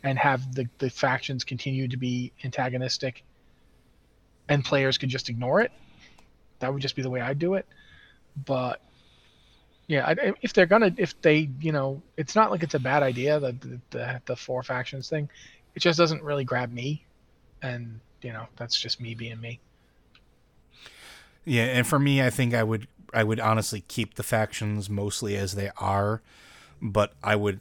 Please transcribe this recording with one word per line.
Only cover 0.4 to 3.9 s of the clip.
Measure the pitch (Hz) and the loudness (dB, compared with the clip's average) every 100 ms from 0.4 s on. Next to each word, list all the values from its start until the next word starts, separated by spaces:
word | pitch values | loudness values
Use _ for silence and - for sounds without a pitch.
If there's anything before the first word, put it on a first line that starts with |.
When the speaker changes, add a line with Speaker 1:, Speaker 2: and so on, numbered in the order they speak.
| 131 | -2
Speaker 1:
the, | 127 123 _ | -4 -6 _
the | 131 | -4
factions | - 139 127 - 131 | 0 0 0 -2 -6
continue | - 127 139 131 131 | -6 -6 -4 -2 -2
to | 127 | -2
be | 127 123 123 _ | -4 -4 -6 _
antagonistic | 131 135 127 123 127 - 131 - - _ _ _ _ _ _ | -8 -4 -4 -2 -4 -4 -6 -8 -20 _ _ _ _ _ _